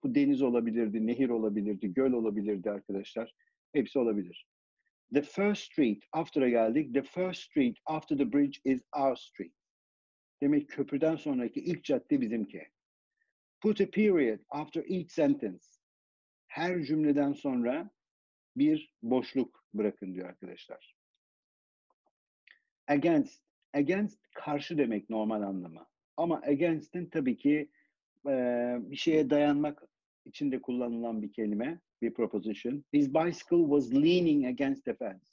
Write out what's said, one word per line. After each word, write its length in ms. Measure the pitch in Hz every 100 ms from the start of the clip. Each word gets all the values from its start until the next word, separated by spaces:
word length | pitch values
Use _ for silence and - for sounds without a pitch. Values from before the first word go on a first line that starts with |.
Bu 120 | 139 123
deniz 260 | 139 135
olabilirdi, 640 | 135 120 117 113 113 110 110
nehir 220 | 120 131
olabilirdi, 640 | 117 110 104 101 98 101
göl 180 | 90 135
olabilirdi 600 | 123 113 104 104 101 90
arkadaşlar. 640 | 101 - 98 98 - 117 _ _ _ _
Hepsi 260 | 151 117 139
olabilir. 480 | 117 104 87 87 - _ _ _ _ _ _
The 80 | 135
first 420 | 143 - 202 208
street, 400 | - - 131 104 _
after'a 380 | 160 170 - 127
geldik. 440 | 117 110 127 143
The 100 | 123
first 380 | 135 - 185 175
street 360 | - - 127 107 -
after 320 | 156 - 143
the 160 | 131
bridge 260 | 139 143 139 -
is 160 | 131 _ 147
our 180 | 139 127
street. 380 | - - 87 _ _ _ _ _ _ _ _ _
Demek 280 | 143 147 143
köprüden 460 | - 135 143 156 160
sonraki 440 | 151 131 120 -
ilk 240 | - 165
cadde 380 | - - - 143
bizimki. 420 | 117 113 104 82 78 _ _ _ _ _ _ _ _ _
Put 200 | 208 208
a 80 | 190
period 500 | - 214 180 123 110 _
after 340 | 143 151 165 -
each 240 | 185 165
sentence. 540 | - 143 139 107 90 _ _ _ _ _ _ _ _ _
Her 360 | - 170 180
cümleden 500 | 143 156 151 143 143
sonra 560 | 143 143 127 120 143 190 _ _ _ _ _ _ -
bir 360 | 147 156 - _
boşluk 640 | 113 127 120 135 120 _ _
bırakın 400 | 101 107 - 92
diyor 160 | 90 90
arkadaşlar. 680 | - 92 - - - _ _ _ _ _ _ _ _ _ _ _ _ _ _ _ _ _ _ _ _ -
Against. 560 | 147 160 160 - - _ _ _
Against 460 | 143 143 190 208 - _ -
karşı 420 | - 147 147 160
demek 320 | 127 107 -
normal 320 | 113 107 107
anlamı. 440 | 101 95 87 82 - _ _ -
Ama 240 | 170 160
against'in 640 | 135 143 170 160 - 180 170
tabii 320 | 165 131 113
ki, 340 | 143 151 147 _ _ _ _ _ 139
e, 40 | 135 123 120 120 123
bir 140 | 110 139
şeye 340 | - 156 139
dayanmak 540 | 147 147 143 151 147 - _ _ _ -
için 260 | - 147
de 100 | 131
kullanılan 600 | - 123 123 117 117 113
bir 120 | 104
kelime, 460 | - 107 104 127 170 _ _
bir 120 | 117
preposition. 720 | 117 113 107 104 104 117 139 -
His 200 | 147 139
bicycle 500 | 151 170 - - 175
was 300 | 160 143 123
leaning 520 | 131 156 180 170 147 127
against 400 | 127 139 135 -
the 100 | 110
fence. 300 | 110 95 _